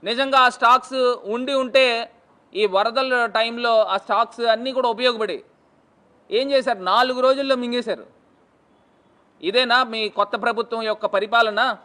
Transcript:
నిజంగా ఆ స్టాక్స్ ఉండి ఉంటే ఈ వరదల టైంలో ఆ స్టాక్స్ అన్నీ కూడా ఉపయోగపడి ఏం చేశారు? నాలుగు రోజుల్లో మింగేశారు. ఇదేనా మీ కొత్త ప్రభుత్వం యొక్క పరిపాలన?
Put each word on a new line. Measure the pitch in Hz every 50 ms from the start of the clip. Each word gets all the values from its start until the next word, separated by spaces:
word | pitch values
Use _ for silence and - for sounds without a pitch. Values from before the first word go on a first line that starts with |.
| - 185
నిజంగా | 233 233 269 269 269 269 254
ఆ | 247 240
స్టాక్స్ | - - 233 247 262 254 - 269 262 254 247 247 220 - 190 214
ఉండి | 240 254 254 277 269 262
ఉంటే | 254 214 269 262 254 233 226 233 - _ _ _ _ _ _ _ _ _ 185
ఈ | 214 202 185
వరదల | 190 208 226 226 254 269 262 254 247 240 226 190
టైంలో | 226 226 233 233 233 240 240 226 220 220 - -
ఆ | 294 -
స్టాక్స్ | - 214 202 233 - - - 233 233 220
అన్నీ | 220 240 262 262 254
కూడా | 254 240 226
ఉపయోగపడి | 208 247 254 240 220 220 202 175 127 - _ _ _ _ _ _ _ _ _ _ _ _ _ _ _ _ _ - 220
ఏం | 262 277 277
చేశారు? | 269 240 - 233 196 185 180 190
నాలుగు | 226 247 254 254 254 254
రోజుల్లో | 262 269 277 277 269 269 247 247
మింగేశారు. | 240 240 247 226 226 190 - 104 - _ _ _ _ _ _ _ _ _ _ _ _ _ _ _ _ _ _ _ _ _ _ _ _ _ _
ఇదేనా | - 170 208 240 254 247 233 247 262
మీ | 233 220 226 220 208
కొత్త | - - 202 202 - 226 190
ప్రభుత్వం | 185 220 214 233 - 233 226 226
యొక్క | 220 - - -
పరిపాలన? | 208 - 196 196 214 220 233 233 220 208 208 247 269 220 185 -